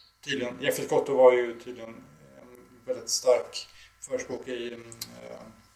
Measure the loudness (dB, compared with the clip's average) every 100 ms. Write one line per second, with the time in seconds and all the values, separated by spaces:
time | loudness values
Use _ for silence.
0 | -20 _ -6 -4 -4 -4 -2 -2 0 0
1 | 2 8 8 8 4 -6 -14 -14 -16 -18
2 | -20 -20 -20 -20 -20 -20 -20 -14 -8 -8
3 | -4 0 4 4 2 -10 -14 -18 -20 _
4 | -8 -8 -6 -10 -8 -8 -8 -12 -16 -16
5 | -16 -16 -16 -16 -18 -20 -20